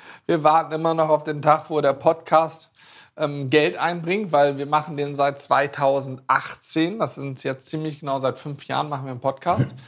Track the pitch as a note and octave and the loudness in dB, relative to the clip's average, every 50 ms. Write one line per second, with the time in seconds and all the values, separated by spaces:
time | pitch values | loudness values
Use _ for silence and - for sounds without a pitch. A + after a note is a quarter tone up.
0 | - - - - _ - E3+ D#3 D3 D3+ D#3 E3 D#3+ C#3 D#3 D#3 E3 E3 D#3+ E3 | -20 -20 -20 -8 _ 0 2 4 6 6 6 4 2 0 -2 -2 0 0 2 2
1 | D#3 D#3 D#3 D3 D3+ D#3 D3+ D3 C#3 D3+ D3 - - - D#3 D3+ C#3 C3+ C3+ - | 4 4 4 2 2 -2 -6 0 4 4 4 4 2 -2 -2 2 2 2 0 2
2 | - D#3+ E3 - - - D#3+ D#3 E3 D#3 - - - - _ _ - - - - | 2 0 0 0 0 2 4 4 4 2 -2 -10 -20 -20 _ _ -20 -20 -20 -20
3 | - _ _ - D#3 C#3+ C#3+ C#3+ C#3 B2+ C#3+ D3+ D3+ - - - C#3+ E3+ F3 F3 | -20 _ _ -4 -4 -4 -4 -4 -2 2 4 4 4 4 2 -2 -2 -2 -2 -4
4 | D#3+ E3+ F#3+ G#3+ G#3+ E3+ D#3 C#3+ C#3+ C#3+ C#3 C3+ C#3+ C#3+ D3+ D3+ D3 E3+ D3+ C#3+ | -4 -4 -4 -4 -2 0 4 4 4 4 2 -2 -2 -2 0 -2 -2 -2 -6 -6
5 | C#3+ C#3+ C#3+ C#3 C#3 C#3+ C#3+ - - - C3 C3 C#3+ C#3+ - C#3+ C#3+ C3+ C#3 C#3 | -6 -4 -2 0 0 0 -2 -4 -2 0 2 2 2 0 -2 0 2 2 2 2
6 | C3 C3+ B2+ B2+ - - C3+ C3+ - - - - - - - D#3+ D#3+ F3 G#3+ A3+ | -2 -6 -10 -6 -2 0 0 0 -2 -6 -14 -16 -14 -4 -2 0 0 0 0 -2
7 | E3+ B2+ - C3+ C#3 C#3 C3 B2+ - C3+ C3 C3 - - - D#3 D#3 D#3 D3 D3 | -4 -4 -4 -8 -10 -10 -10 -6 -6 -6 -6 -6 -10 -10 -8 -6 -6 -8 -8 -8
8 | D#3 C#3 C3+ C3+ C3 B2+ B2 - - D3 C#3+ C#3 - - C3+ C3+ D3+ D3+ C#3+ C3 | -6 -6 -4 -2 0 -2 -2 -4 -8 -12 -12 -10 -8 -4 -4 -4 -2 -4 -6 -8
9 | C3+ C3+ B2+ B2 - C3+ - - - F3 F#3 - - - - - - | -8 -8 -8 -4 -4 -4 -4 -2 -2 0 0 0 0 -2 -6 -10 0